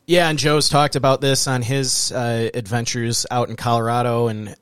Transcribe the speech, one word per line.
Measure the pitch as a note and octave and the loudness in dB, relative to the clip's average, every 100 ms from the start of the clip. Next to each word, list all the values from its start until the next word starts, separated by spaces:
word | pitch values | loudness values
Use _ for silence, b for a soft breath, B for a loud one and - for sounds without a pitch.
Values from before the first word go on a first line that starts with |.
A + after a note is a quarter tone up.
| - | 0
Yeah, | F3 E3+ | 2 2
and | D3+ | 2
Joe's | D3 D3+ - | 2 4 4
talked | C#3+ D3 C#3 | 4 2 2
about | C3+ C3+ | 2 2
this | C#3 C3 - | 2 0 0
on | B2+ | -2
his, | A2+ C#3 B2+ - - | -2 -2 -2 -2 -2
uh, | B2+ A#2 A#2 A2+ B2 | -2 -2 -2 -2 -4
adventures | G2+ A#2 A#2 B2 A#2 A#2 - | -4 -4 -2 -4 -2 -2 -2
out | B2 A#2+ | -2 -2
in | A2+ | -4
Colorado. | B2 A#2 A2+ A#2+ A#2+ A#2 A#2 | 0 0 2 0 0 0 0
And, | G#2+ G#2+ - | -2 -10 -8